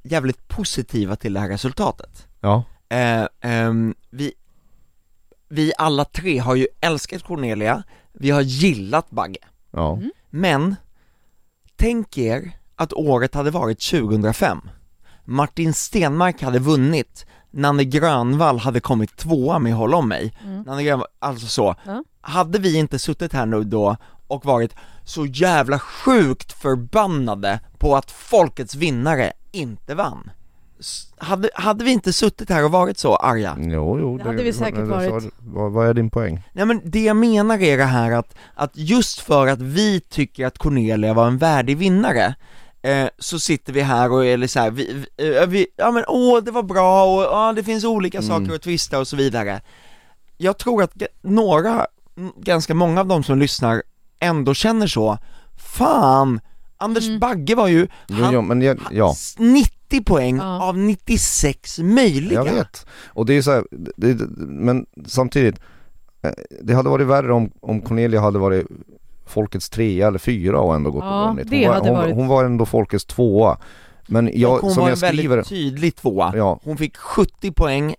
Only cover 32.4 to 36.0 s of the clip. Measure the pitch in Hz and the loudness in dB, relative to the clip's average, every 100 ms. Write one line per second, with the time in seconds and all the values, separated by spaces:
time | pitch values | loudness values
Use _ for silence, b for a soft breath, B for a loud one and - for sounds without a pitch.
32.4 | 220 170 147 180 185 196 139 104 - 113 | -2 2 2 2 2 0 2 4 4 0
33.4 | 101 71 82 80 78 127 147 127 117 226 | -2 -4 -4 -2 0 0 -2 -4 -4 -2
34.4 | 240 220 220 208 214 190 185 117 110 - | -2 -2 -4 -4 -2 -2 -2 -4 -6 -14
35.4 | 117 92 104 107 117 117 | -12 -6 -2 2 2 2